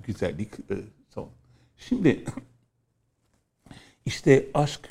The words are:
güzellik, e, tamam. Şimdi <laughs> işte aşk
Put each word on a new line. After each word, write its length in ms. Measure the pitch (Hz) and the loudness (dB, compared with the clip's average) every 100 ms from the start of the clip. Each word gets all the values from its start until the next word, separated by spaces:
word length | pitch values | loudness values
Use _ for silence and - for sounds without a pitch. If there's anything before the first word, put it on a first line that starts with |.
| 101 | -8
güzellik, 460 | 101 92 76 107 - - | -4 -4 -4 -8 -10 -10
e, 40 | 98 104 - _ | -8 -10 -20 _
tamam. 200 | - 73 - _ _ _ - | -14 -14 -16 _ _ _ -16
Şimdi 480 | - 247 175 107 - - - _ _ _ _ _ _ | -4 2 2 2 -2 -12 -14 _ _ _ _ _ _
<laughs> 960 | _ _ _ _ _ - - - _ - | _ _ _ _ _ -20 -20 -20 _ -8
işte 400 | - - 135 - | 0 6 6 6
aşk 260 | 147 147 - - | 0 -2 -4 -10